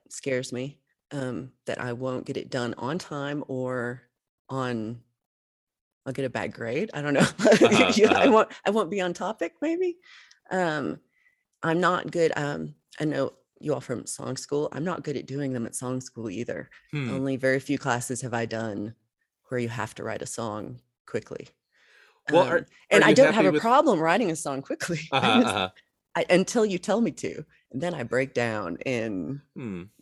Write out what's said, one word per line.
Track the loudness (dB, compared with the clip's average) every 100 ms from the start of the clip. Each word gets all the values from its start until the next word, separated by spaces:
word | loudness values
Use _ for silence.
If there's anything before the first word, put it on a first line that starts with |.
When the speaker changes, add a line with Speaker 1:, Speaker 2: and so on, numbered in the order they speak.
| _
Speaker 1:
scares | -10 -4 -4 -4
me, | -6 -8 -12 _ _ _
um, | -8 -6 -6 -10 _ -8
that | -6
I | -6
won't | -6 -6 -6 -6
get | -8
it | -6
done | -6 -4 -6
on | -6 -6
time | -6 -8 -6 -8 -6
or | -6 -4 -4 -6 -8 _ _ _ _ -10
on, | -6 -4 -4 -6 -10 _ _ _ _ _ _ _ _ _ _ -10
I'll |
get | -6 -4
a |
bad | -4 -6
grade. | -6 -6 -4 -4
I | -4
don't | 0
know. | 2
<laughs> | 2 4 4 6 8
Speaker 2:
Uh-huh, | 8 6 8
Speaker 1:
You | 6
know, |
I | 8
Speaker 2:
uh-huh. | 8
Speaker 1:
won't, | 8 4 0 0
I |
won't | 0 0
be | 0
on | -2
topic, | -2 -4 -4 -8 -4
maybe. | -4 -2 -2 -4 -14 -20 -20 _ -4
Um, | 0 0 0 -4 -6 _ _ _ _ _ _
I'm | -2 2
not | 2 2 -2
good. | 0 2 0
Um, | -4 -4 -8 -14 _ -6
I |
know | -4 -2 -4 -6 _ _
you | -6
all | -4
from | -4 -8 -8
song | -10 -8 -8
school. | -4 -4 -4
I'm | -6
not | -6 -6
good | -6 -8
at | -8
doing | -6 -4
them | -4 -6
at |
song | -8 -6 -6
school | -8 -12 -8
either. | -8 -8 -8 -12 -20 _
Speaker 2:
Hmm. | -8 -6
Speaker 1:
Only | -4 -4 0
very | 0 0
few | -2 -4
classes | -2 -2 -4 -8
have | -4
I | -4
done | -4 -4 -6 -6 -8 -12 _ _ _ _ -8
where | -4
you | -4
have | -6 -8
to | -8
write | -10 -8
a | -8
song | -8 -8 -8 -10 -14 _ _ -10
quickly. | -8 -8 -14 -16 _ _ _ _ _ _ _ 2
Speaker 2:
Well, | 4
Speaker 1:
Um, | 4
Speaker 2:
are, | 2 -2 _ 2
Speaker 1:
and | 6
Speaker 2:
are | 8
Speaker 1:
I |
Speaker 2:
you |
Speaker 1:
don't | 8 8
Speaker 2:
happy | 6
Speaker 1:
have | 4
a |
Speaker 2:
with | 4
Speaker 1:
problem | 4 6 6 4
writing | 4 2 2
a | -2
song | -4 -6
quickly. | -6 -6 -4 -6 -2
<laughs> |
Speaker 2:
Uh-huh, | 0 4
Speaker 1:
I | 4
just, | 4
Speaker 2:
uh-huh. | 2 -2 -6 _ _ _ -4
Speaker 1:
I, | 4
until | 4 4 0 0
you | 0
tell | 0 0
me | 0
to, | -2 -8 -8 -12 _ _
and | -8
then | -6
I | -6
break | -2 0 0
down | -2 -2 -2 -6 -6
and | -4 -4 -4 -4 -6 -8 -12
Speaker 2:
Hmm. | -12 -10 -10 -12 _